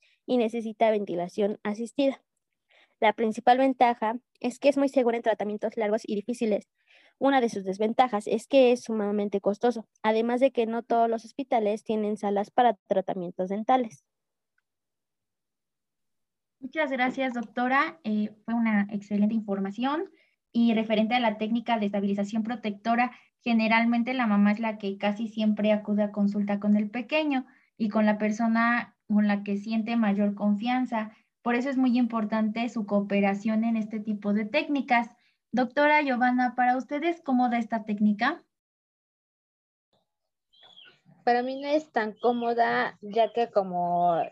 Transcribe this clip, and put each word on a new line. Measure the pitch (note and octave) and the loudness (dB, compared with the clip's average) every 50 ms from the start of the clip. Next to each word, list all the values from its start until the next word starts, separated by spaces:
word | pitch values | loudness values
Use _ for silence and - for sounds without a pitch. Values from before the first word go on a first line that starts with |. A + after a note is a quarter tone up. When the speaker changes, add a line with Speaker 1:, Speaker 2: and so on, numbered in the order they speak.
| _ _ _ _ _ | _ _ _ _ _
Speaker 1:
y | - B3+ B3 | -2 0 2
necesita | A3+ A3 A3+ A#3 A3 A3+ G#3+ - A#3 A3 | 2 0 -2 -4 -6 -4 -2 2 2 4
ventilación | A3 G#3 G3+ - E3+ F3 F3 F#3 - G#3+ G#3 G3+ G#3+ - | 2 2 0 -4 -4 -6 -6 -6 -4 -2 -2 -2 -2 -4
asistida. | - G#3+ G#3 G#3+ A#3 A3 - - C#4 C4+ B3+ - _ _ _ _ _ _ _ _ _ _ _ _ _ _ _ - | -6 -6 -6 -6 -8 -6 -2 0 2 2 0 -2 _ _ _ _ _ _ _ _ _ _ _ _ _ _ _ 0
La | A3+ G#3+ G#3 | 2 2 2
principal | - A3+ A3 G#3+ A3+ - B3 B3 B3+ | 2 0 -2 -2 0 4 4 4 6
ventaja | C4+ C4+ B3+ - B3 A#3+ A#3+ - A3+ G#3+ A#3 B3 _ _ _ _ | 4 2 4 4 2 2 2 0 -2 -4 -4 -4 _ _ _ _
es | - B3 B3 - | -8 -8 -4 0
que | - C#4+ | 2 2
es | C#4 C#4 | 4 4
muy | C#4 C#4 | 2 2
segura | - C#4 B3 A#3+ A3+ A#3 | 2 2 2 2 0 0
en | - | 0
tratamientos | A3+ G#3+ - G3+ G#3 G#3 G#3 - A3+ - | 0 0 0 -2 -6 -6 -6 -6 -6 -4
largos | A#3 G#3+ G#3 G#3 A#3+ - | -2 -2 -2 -2 -2 -4
y | - G#3+ | -4 -6
difíciles. | G3+ - - A#3+ - A#3+ A3 G3+ F#3+ - _ _ _ _ _ _ _ _ _ _ - | -6 -4 -6 -4 -2 -2 0 0 -2 -4 _ _ _ _ _ _ _ _ _ _ -2
Una | C4 C#4 C#4 C4 | 0 2 2 4
de | A#3 A3+ | 2 0
sus | G#3+ G3+ F#3+ | -2 -4 -6
desventajas | F#3+ F#3 G3 G#3+ A3 A#3 - C4 B3 - G#3 - - | -6 -4 -2 -2 0 2 2 2 2 2 -2 -2 -2
es | - A3+ - | -4 -4 -2
que | - - C4+ B3+ A#3+ | 2 4 6 6 6
es | B3 A#3+ - | 4 2 -2
sumamente | - A3 A3 G3+ G#3 G#3 G#3 G3+ G#3 G3 G3+ | -4 -4 -4 -2 -2 -2 -2 -2 -2 -2 -2
costoso, | - G3 G#3 - - A#3+ A#3 A3+ G#3 _ _ _ - | -2 -2 -2 0 0 -2 -2 -2 -6 _ _ _ -2
además | A3 A3 A3 A3+ A#3 B3 A#3+ | 0 0 0 0 0 0 2
de | C4+ C4+ | 2 2
que | - A#3+ A3+ A3 | 2 0 -2 -2
no | A3+ A#3 A3+ | -2 -6 -4
todos | - A#3 A#3 A#3 A#3 | 0 2 2 2 2
los | A3+ A#3 - | 0 -2 -6
hospitales | A3+ - - C4+ - C4 A#3 G#3+ G3+ G#3+ G#3+ - | -10 -10 -10 -6 -2 0 0 0 0 -2 -4 -4
tienen | - A3 A3 G#3+ G#3 G#3+ | -4 -2 -2 -2 -2 -4
salas | - - G3+ G3+ G3+ G#3 - | -4 -2 -2 0 -2 -2 -2
para | - - B3 A#3 G#3 - _ - | 0 2 2 2 2 0 _ -2
tratamientos | G3 F#3+ F#3 - E3+ F#3+ F3 F3 - - F#3 F#3 | -2 -2 -2 -4 -6 -8 -8 -8 -6 -6 -6 -4
dentales. | G3 G#3+ A3 - B3+ C4 A#3+ A3 - - _ _ _ _ _ _ _ _ _ _ _ _ _ _ _ _ _ _ _ _ _ _ _ _ _ _ _ _ _ _ _ _ _ _ _ _ _ _ _ _ _ _ _ _ _ _ _ _ _ _ _ _ | -4 -4 0 2 2 2 0 -2 -8 -18 _ _ _ _ _ _ _ _ _ _ _ _ _ _ _ _ _ _ _ _ _ _ _ _ _ _ _ _ _ _ _ _ _ _ _ _ _ _ _ _ _ _ _ _ _ _ _ _ _ _ _ _
Speaker 2:
Muchas | C4 B3+ - D#4+ D#4 C4+ | -16 -10 -4 -4 -4 -2
gracias, | C4+ B3 B3+ B3+ B3+ C4 C4 C4 A#3+ | -2 -2 -2 -2 -2 -2 -4 -4 -4
doctora. | B3 A3+ - - B3 B3 B3+ C4 C#4 D4+ D#4+ - - - | -6 -8 -8 -6 -4 -2 0 0 0 0 -2 -4 -8 -6
Eh, | G#3+ G#3+ G#3 G#3+ G#3 - _ _ | -4 -2 -2 -2 -4 -8 _ _
fue | - A#3 | -6 -4
una | A#3 A3+ A3+ G#3+ G3+ G3+ G3+ | -2 0 2 2 2 0 0
excelente | A3 G3+ - - G#3 G3+ G#3 G#3+ A3+ | -4 -8 -8 -4 -2 0 0 2 0
información. | A3+ G#3 G3+ G3 G3 G3 G3 G3+ A#3 B3 C4+ D4 E4 G4 - _ _ _ _ _ _ _ _ - | -2 -2 -2 -4 -4 -4 -6 -6 -4 -4 -4 -2 -4 -6 -8 _ _ _ _ _ _ _ _ 0
Y | A#3 A#3 A#3 A3 | 2 2 4 4
referente | A3 G#3+ G#3+ A3 G#3 A3 G#3+ B3 | 2 0 0 0 0 2 2 0
a | B3 | 0
la | A#3+ A3 G#3+ - | 0 0 -2 -2
técnica | A3 G#3+ A#3 A#3+ A#3 - A#3 G#3+ | -2 -2 -2 -2 -2 -2 -2 0
de | G#3 G3+ | 0 -2
estabilización | G3+ G3+ G3 G3+ G3+ G3+ G3+ G3+ A3+ A3 G#3 | -2 -2 -2 -2 -2 -2 -4 -4 -2 -4 -2
protectora, | A3+ A#3+ A#3 - G#3+ G#3 - - A3+ A#3 A#3 B3 B3 - - _ _ _ _ | -4 -4 -6 -6 -6 -8 -4 -2 -2 0 0 0 -2 -4 -10 _ _ _ _
generalmente | - A#3+ A#3 A3+ A3 G#3+ A3+ A3+ A#3 A#3 A#3+ A#3 A#3 B3+ B3+ | -2 0 2 2 2 4 2 2 4 2 2 0 0 -2 -2
la | C4 A#3+ G#3+ | -2 0 2
mamá | G3+ G3+ G3+ G#3 | 4 4 4 4
es | G#3 G#3+ | 4 2
la | A3+ A3 G#3+ G#3+ | -2 -6 -6 -6
que | G3+ G3 G3 G3 | -6 -8 -6 -2
casi | G3+ G#3 G3+ G3+ A#3 G#3+ | -2 -2 -2 -2 -6 -8
siempre | - A3 G#3+ G#3+ G#3 G#3 G#3 G#3+ | -4 -2 0 0 0 2 2 2
acude | G#3+ G#3 - G#3+ G#3 G#3 G#3 | 2 0 0 -2 0 0 0
a | G3+ | 0
consulta | - G#3 G3+ G3+ G#3 G#3 G3+ G3+ G3+ G3+ | 0 0 0 0 0 0 -2 -2 -2 -2
con | G#3 G#3 G#3 | 2 2 2
el | G#3 G#3+ G#3 | 2 2 -2
pequeño | - B3 A3 - D4+ D#4 D#4 D4+ C#4 B3+ C4 - _ _ _ _ _ - | -6 -8 -6 -2 -2 0 0 0 -2 -2 -4 -6 _ _ _ _ _ -6
y | A3+ G#3 | -4 -2
con | - A3 G#3+ | 0 2 2
la | G#3+ G#3+ G#3 | 2 2 2
persona | G#3+ G#3+ G#3+ A3 A#3 A3+ A3+ A3+ A#3 A#3 A#3+ A#3+ A#3 - _ _ _ - | 0 -2 -2 0 0 0 2 2 2 2 0 0 -4 -8 _ _ _ 0
con | G#3+ G#3 G#3+ G#3 | 2 2 2 2
la | G3+ G3+ G3+ | 0 -2 -2
que | G3+ G3+ G3 | -4 -6 -6
siente | G3+ A3 A3+ A3+ G#3+ A#3 A#3 | -4 -4 -4 -4 -4 -2 0
mayor | A#3 A3 G3+ G3 G3+ G#3 G#3 G3+ | 0 0 2 2 2 0 0 0
confianza. | - G3+ G#3 G#3 G3+ A#3+ A#3+ B3 B3+ B3+ A#3+ A#3 A3 A3 G#3+ - _ _ _ _ _ | 0 0 0 0 0 0 -2 -2 -2 -2 -2 -4 -4 -6 -6 -12 _ _ _ _ _
Por | - A#3 A#3+ | -4 -2 0
eso | A#3+ B3 C#4 | 0 0 0
es | C4 C4 | 0 2
muy | C4 B3+ A#3 B3+ | 2 2 4 2
importante | B3 A#3 A#3 A3+ G#3+ G#3 A3 A3 A3 G#3+ G#3+ A#3 A#3 A#3+ | 2 0 0 -2 -4 -2 -2 0 0 0 -2 -4 -4 -4
su | - A#3 G#3 | -4 -6 -4
cooperación | - G#3 G3+ G3 G3+ G3+ G3+ G3 G3 G3 G3 - A3 A3 G#3+ A3+ | 0 0 0 0 0 0 2 2 2 0 0 -2 -2 0 0 0
en | A#3 A3+ | 0 -2
este | A3 G#3 - A3+ G#3+ | -2 -4 -6 -8 -8
tipo | G#3+ A3 G#3 G3+ - G3+ G3+ | -6 -6 -6 -4 -2 -2 -2
de | G#3+ A3 | -2 -2
técnicas. | G#3 - D4+ D4+ D4+ D4 C#4 - - A#3+ A#3 A#3 - - _ _ _ _ _ _ _ | -2 -2 -2 -2 -2 -2 -4 0 2 0 0 0 -2 -8 _ _ _ _ _ _ _
Doctora | - A#3+ B3+ B3 - C#4+ D4 D4+ D4+ D4+ | -2 -2 -2 0 0 2 2 4 4 4
Giovanna, | D4+ C4+ B3+ A3+ B3 B3 B3 B3 B3+ B3 B3 | 2 2 0 2 2 2 2 2 0 0 0
¿para | - B3 B3 B3 C4 | 0 0 2 2 0
ustedes | - - D4 D4 D4+ F4 E4+ E4+ | -2 -4 -4 -2 -2 -2 -4 -4
cómo | - - C4 B3 B3 A#3+ | -2 0 2 2 2 2
da | A#3+ A#3 | 0 -2
esta | A3+ - A#3 A3 G#3+ | -2 -2 -4 -6 -4
técnica? | - G#3 G3+ G#3+ G#3+ G#3 - A#3+ C4+ E4+ - _ _ _ _ _ _ _ _ _ _ _ _ _ _ _ _ _ _ _ _ _ _ _ _ _ _ _ _ _ _ _ _ _ _ _ _ _ _ _ _ _ _ _ - - - - - - - - _ _ _ - _ - | -4 -2 2 2 2 2 2 0 -2 -2 -4 _ _ _ _ _ _ _ _ _ _ _ _ _ _ _ _ _ _ _ _ _ _ _ _ _ _ _ _ _ _ _ _ _ _ _ _ _ _ _ _ _ _ _ -20 -20 -20 -20 -20 -20 -20 -20 _ _ _ -14 _ 0
Speaker 3:
Para | A#3+ A#3+ B3 B3 | 2 2 2 2
mí | C4 C4 C4+ | -2 -4 -6
no | C#4 C#4+ | -4 -2
es | D4 D#4 D4+ - | -2 -2 -2 -2
tan | - A#3+ G#3+ G#3+ G3+ | -2 -2 -2 -2 -4
cómoda, | - - A#3+ B3 A#3+ A#3 A#3 A#3 A#3 A#3 A#3 A#3+ B3 A#3+ - - _ | -2 0 0 0 0 0 -2 2 2 2 2 2 0 -2 -4 -6 _
ya | G#3 G#3 G3 A3+ A3+ G#3+ - | -12 -4 0 0 0 2 2
que | A#3+ A#3 A3+ | -2 -2 0
como | - G#3 F#3+ F#3+ F3+ F3 F3 F3 F3 F3 F3 F3 E3+ D#3+ - - | 0 0 0 0 -2 -2 -2 0 0 2 2 2 2 2 0 -4